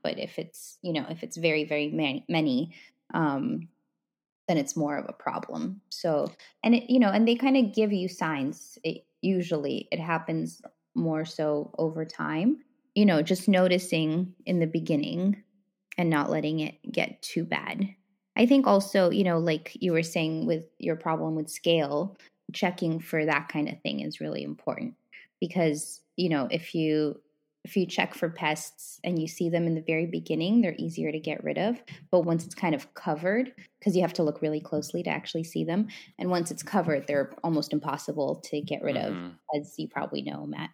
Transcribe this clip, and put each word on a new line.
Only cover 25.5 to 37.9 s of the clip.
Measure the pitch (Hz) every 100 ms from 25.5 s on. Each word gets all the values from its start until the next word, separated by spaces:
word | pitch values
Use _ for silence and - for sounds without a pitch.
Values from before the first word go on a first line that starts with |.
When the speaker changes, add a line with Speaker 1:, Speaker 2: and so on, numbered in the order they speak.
| 185 165 151 - - _ -
Speaker 1:
you | 180
know, | 147 123
if | 170 -
you, | 165 156 151 151 - _ _ _ _
if | - 202
you | 175
check | - 185
for | - 165
pests | 165 151 156 - - - -
and | 180 170
you | 160
see | - 170
them | 170 165
in |
the | 160
very | 160 160 170
beginning, | 165 165 160 175 233
they're | 185 156
easier | 165 165 160
to | 156
get | 160 151
rid | 156 151
of. | 202 240 - - -
But | 180
once | 170 165 165
it's |
kind | - 175
of | 139 -
covered, | - 175 151 180 220 262 - - _
'cause | 208 180
you |
have | 165
to | -
look | 156 147
really | 156 151
closely | - 151 147 175
to | 165
actually | 143 - 165
see | 165 165
them. | 160 185 214 - - -
And | 180
once | 180 165
it's | -
covered, | - 196 170 143 143
they're | 143 135 -
almost | 170 151 -
impossible | 151 147